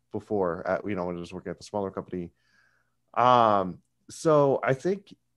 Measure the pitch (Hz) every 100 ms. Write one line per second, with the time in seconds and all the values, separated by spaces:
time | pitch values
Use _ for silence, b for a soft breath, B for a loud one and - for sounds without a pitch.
0 | _ 107 - 104 90 85 90 92 98 95
1 | 90 87 85 92 87 85 - 104 95 95
2 | - 90 85 - _ _ _ _ _ _
3 | _ - 123 123 113 101 92 82 _ _
4 | - - 160 151 143 131 120 135 175 196
5 | - - _